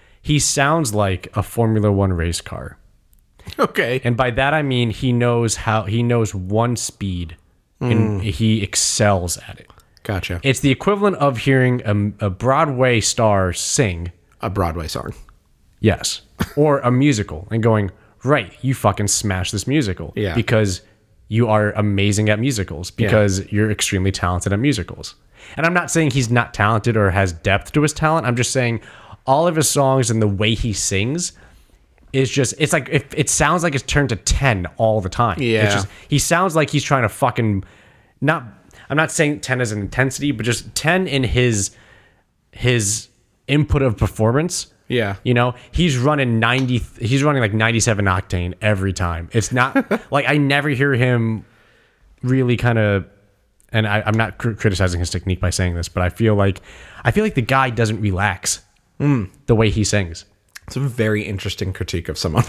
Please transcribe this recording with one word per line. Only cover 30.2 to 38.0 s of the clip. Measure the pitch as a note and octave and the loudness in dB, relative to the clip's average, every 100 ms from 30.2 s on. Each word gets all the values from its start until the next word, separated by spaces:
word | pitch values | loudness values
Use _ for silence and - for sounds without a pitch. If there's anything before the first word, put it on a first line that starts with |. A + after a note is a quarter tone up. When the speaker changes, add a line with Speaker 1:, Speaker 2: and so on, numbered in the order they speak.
Speaker 1:
the | G#2+ | 0
way | G2 G#2+ | 2 0
he | A2 A#2+ | 0 -2
sings | G2 - F#2+ A2 D#3+ F3 - - - _ _ _ _ - | -4 -2 -2 -2 -4 -6 -10 -20 -20 _ _ _ _ -6
is | C3+ C3 | -2 0
just, | C#3+ B2+ - | 0 -2 0
it's | D3+ | 0
like, | D#3+ A#2+ | 0 0
it, | D3+ - - | -2 -2 -4
it | - | -2
sounds | - D3+ F3 | 2 2 2
like | E3+ | 0
it's | C#3 | -2
turned | - D3 C3+ | -2 0 0
to | G#2+ | -2
ten | - - C#3 G#2 F2 - | 0 0 2 0 -2 -2
all | A2+ G#2+ | 0 0
the | F#2 | -2
time. | - A#2+ | 0 0
It's | E2 | 0
Speaker 2:
Yeah. | B2 A2 G#2+ | 0 2 2
Speaker 1:
just, | G2+ F#2+ - - | 0 -2 -10 -2
he | C#3+ | -2
sounds | - E3+ F#3 D#3+ | 2 0 2 0
like | D3 | 0
he's | D3 | 0
trying | - C#3 | 0 0
to | A2+ | 0
fucking, | - B2+ A#2+ A2+ G2 F#2+ - _ _ | 0 -2 0 0 0 -4 -16 _ _